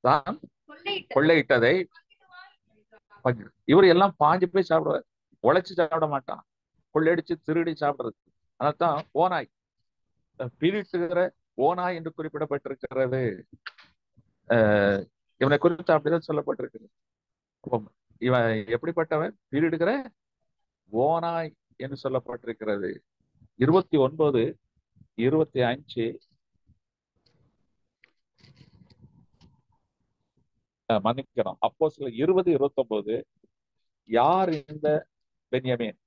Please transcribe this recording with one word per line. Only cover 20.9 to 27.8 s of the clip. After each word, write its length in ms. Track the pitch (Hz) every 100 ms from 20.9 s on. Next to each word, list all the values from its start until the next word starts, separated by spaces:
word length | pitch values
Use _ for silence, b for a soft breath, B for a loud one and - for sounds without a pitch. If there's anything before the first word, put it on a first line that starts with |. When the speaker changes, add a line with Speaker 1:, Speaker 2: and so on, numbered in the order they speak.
Speaker 1:
ஓநாய் 580 | 107 139 165 170 170 160 _ _ _
என்று 200 | 131 131
சொல்லப்பட்டிருக்கிறது. 960 | 135 131 - 120 117 113 107 101 92 - _ _ _ _ _ -
இருபத்தி 360 | 131 175 - 156
ஒன்பது, 440 | 131 156 151 127 123 - _ _ _ _ _ -
இருபத்தி 420 | 120 156 156 135
அஞ்சு, 440 | 123 131 - 127 117 - _ _ _ _ _ _ _ _ _ _ _ _ _ _ _ _